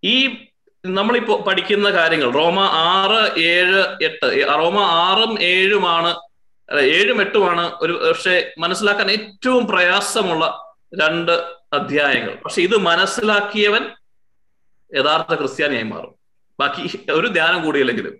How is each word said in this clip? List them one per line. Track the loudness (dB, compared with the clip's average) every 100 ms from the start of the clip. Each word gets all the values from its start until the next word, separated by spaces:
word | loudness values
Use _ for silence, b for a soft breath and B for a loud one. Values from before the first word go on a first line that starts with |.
ഈ | 0 0 0 -4 -18 _ _ _ -6
നമ്മളിപ്പോ | -2 0 0 0 -2
പഠിക്കുന്ന | 0 -2 0 0 2
കാര്യങ്ങൾ | 2 2 2 0
റോമ | 2 2 2
ആറ്, | 0 2 2 2 2 2 0 0
ഏഴ്, | 2 2 4 2 0 -2
എട്ട്, | -4 0 0
ഈ | 2
റോമ | 2 2 2 2
ആറും | 2 2 2 2 0 0
ഏഴുമാണ്, | 0 2 2 2 2 0 0 -4 -12 _ _ _ -6
അല്ല, | 0
ഏഴും | 2 4 2 0
എട്ടുമാണ് | 0 2 2 0 -4 -4
ഒരു | -4
പക്ഷേ | 0 0 0 0 0 -2 -6
മനസ്സിലാക്കാൻ | -4 0 0 0 0
ഏറ്റവും | -2 -6 -6 0 0 2
പ്രയാസമുള്ള | 2 2 2 0 -2 -2 0 -2 -4 -16 _ _ -2
രണ്ട് | 0 0 0 -2 -2 -14 _
അധ്യായങ്ങൾ. | -4 -2 0 2 0 -4 -10 -8
പക്ഷെ | -2
ഇത് | 2 2
മനസ്സിലാക്കിയവൻ | 2 2 0 0 0 0 0 0 2 2 -2 -14 _ _ _ _ _ _ _ _ _ -2
യഥാർത്ഥ | 0 0 -2 -4
ക്രിസ്ത്യാനിയായി | -4 -2 -2 -2 -6
മാറും, | -10 -14 _ _ _ _ _
ബാക്കി | -4 -4 -8 -8 -2
ഒരു | -2 0
ധ്യാനം | 0 0 0 0
കൂടിയില്ലെങ്കിലും. | 0 0 -2 -8 -14